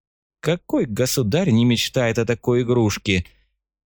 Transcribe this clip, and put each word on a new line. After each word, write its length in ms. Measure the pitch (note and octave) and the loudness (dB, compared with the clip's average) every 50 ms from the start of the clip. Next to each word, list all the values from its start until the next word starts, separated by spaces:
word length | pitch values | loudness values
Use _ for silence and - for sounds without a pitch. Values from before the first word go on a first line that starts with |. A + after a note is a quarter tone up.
| _ _ _ _ _ _ _ - | _ _ _ _ _ _ _ -8
Какой 440 | - D3+ E3+ F3+ _ - - C#4+ F#3 | -4 -4 -4 -4 _ -4 -2 -2 -2
государь 680 | A#2+ G2+ G2 B2+ - - C#3+ B2 G2+ F#2+ E3 G3 D#3+ | -2 -2 -2 -2 -2 0 -2 -2 0 0 0 0 2
не 140 | A2 A2+ A#2+ | 2 4 4
мечтает 540 | B2 A#2+ A2 - - - C3 B2 A2+ A2+ A#2 | 2 2 0 -2 -2 -2 -2 0 0 0 0
о 60 | A2+ | 0
такой 380 | A#2 A#2+ - - B2+ B2 B2 B2 | -2 -2 -2 0 0 0 0 2
игрушке? 640 | A#2 B2 B2 A2+ G#2 - - - G#2 F#2+ F2+ F2+ - _ _ _ _ _ _ _ _ _ _ _ | 2 2 2 2 0 0 -2 -2 -2 -2 -2 -2 -6 _ _ _ _ _ _ _ _ _ _ _